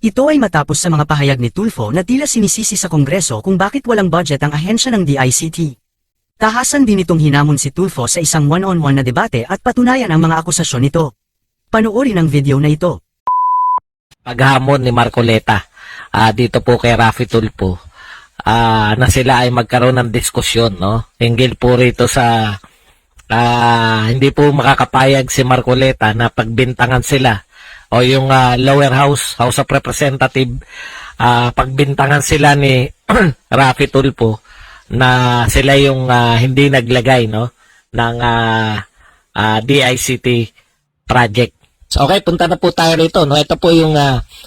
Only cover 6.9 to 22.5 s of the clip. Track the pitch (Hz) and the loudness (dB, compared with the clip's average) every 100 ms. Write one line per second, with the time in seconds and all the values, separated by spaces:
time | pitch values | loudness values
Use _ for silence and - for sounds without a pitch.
6.9 | 196 175 165 151 143 147 143 139 - 185 | 2 0 2 2 2 2 0 -2 -4 -4
7.9 | - 120 175 156 160 143 165 196 175 143 | -4 -4 -2 -2 0 0 0 0 -2 0
8.9 | 139 127 123 202 120 113 196 247 240 247 | 0 0 -2 -2 -4 -4 -4 -2 0 0
9.9 | 262 220 160 165 160 165 175 160 127 139 | 0 0 0 2 0 -2 -4 -4 -2 -2
10.9 | 165 151 _ _ _ _ _ _ 226 220 | -2 -4 _ _ _ _ _ _ 0 0
11.9 | 214 269 190 160 143 139 139 147 151 180 | 0 0 0 0 0 0 0 0 0 -2
12.9 | 110 _ _ - 1017 1017 1017 1017 1017 _ | -4 _ _ -6 -2 -2 -2 -2 -4 _
13.9 | _ _ _ - 123 135 135 131 139 123 | _ _ _ -12 0 2 2 0 0 0
14.9 | 120 117 - 117 110 - 104 - _ - | 0 0 0 2 0 0 -2 -4 _ -20
15.9 | - - 104 113 110 120 123 - 120 120 | -20 -6 0 0 2 0 0 0 0 2
16.9 | 117 113 - 120 117 107 - 95 92 - | 2 0 0 -2 -2 -2 -4 -4 -4 -12
17.9 | - - - - - - 113 117 113 104 | -20 -20 -20 -20 -8 -2 0 2 0 0
18.9 | 107 127 135 127 123 123 123 117 123 123 | 0 0 2 2 2 2 0 0 0 2
19.9 | 127 120 113 - - 117 113 117 92 92 | 0 -2 -4 -4 -4 -2 0 -2 -2 -4
20.9 | 113 - _ 117 113 123 107 123 123 123 | -4 -6 _ -2 2 0 0 0 2 2
21.9 | - 120 - 120 117 110 | 2 0 2 0 0 -2